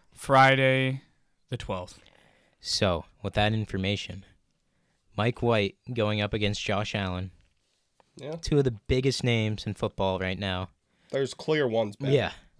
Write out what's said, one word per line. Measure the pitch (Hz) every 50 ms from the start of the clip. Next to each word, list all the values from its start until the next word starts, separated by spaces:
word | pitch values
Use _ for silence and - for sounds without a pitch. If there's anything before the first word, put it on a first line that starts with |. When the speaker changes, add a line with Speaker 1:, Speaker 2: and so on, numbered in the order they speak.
| _ _ -
Speaker 1:
Friday | - - - 135 131 135 135 135 135 131 131 131 131 131 131 131 135 - _ _ _ _ _ _ _ _ _
the | 127
twelfth. | 117 - - 98 92 90 - - - - - _ _ _ _ _ _ _ _ _ _
Speaker 2:
So, | - - - - 107 95 87 80 - - _ _ -
with | 98 -
that | 107 104 107 113
information, | 110 104 - - 98 95 98 104 - - - 95 98 - - _ _ _ _ _ _ _ _ _ _ _ _ _ _ _ _ _
Mike | - 107 120 120 -
White | 120 117 117 107 101 98 - _ _ - 123
going | 117 104 107 107 104
up | 104 104 -
against | 107 104 101 104 - -
Josh | - 101 101 107 - -
Allen. | 104 98 92 90 90 95 92 - _ _ _ _ _ _ _ _ _ _ _ _ _ _ _ _
Speaker 3:
Yeah. | - 127 147 160 165
Speaker 2:
Two | - - 156 143
of | 135
the | 127
biggest | 110 101 - - 131 131 131 139 127 - -
names | 123 117 113 110 107 107 104 -
in | 107 98
football | - 113 101 - - 98 95 92 90
right | 95 92 95 95
now. | 101 95 92 90 95 - _ _ _ _ _ _ _ _
Speaker 3:
There's | - 139 139 127 -
clear | - - 156 156 151 139
ones, | 120 110 113 110 104 101
Ben. | - 139 135
Speaker 2:
Yeah. | 143 131 101 82 - - - _ _